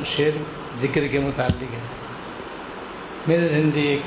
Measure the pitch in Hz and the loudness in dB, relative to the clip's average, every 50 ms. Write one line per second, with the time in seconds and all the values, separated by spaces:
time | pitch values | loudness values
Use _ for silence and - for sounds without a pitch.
0 | 139 - - - 147 151 151 156 151 - - - - - - 120 131 139 - 160 | 0 -2 0 2 4 4 2 0 -2 -6 -8 -10 -10 -8 -6 -2 0 2 2 2
1 | 143 139 135 143 139 139 135 127 127 127 123 - 131 123 113 117 - - - - | 2 2 2 2 2 2 0 0 2 2 0 0 -2 -8 -8 -8 -8 -8 -10 -10
2 | - - - - - - - - - - - - - - - - - - - - | -10 -10 -10 -10 -10 -10 -10 -10 -10 -10 -12 -12 -12 -12 -12 -12 -12 -12 -12 -12
3 | - - - - - 151 165 170 170 165 151 151 156 151 143 151 147 147 143 139 | -10 -10 -10 -4 2 4 4 4 4 4 4 6 4 4 4 4 4 4 2 2
4 | - | 0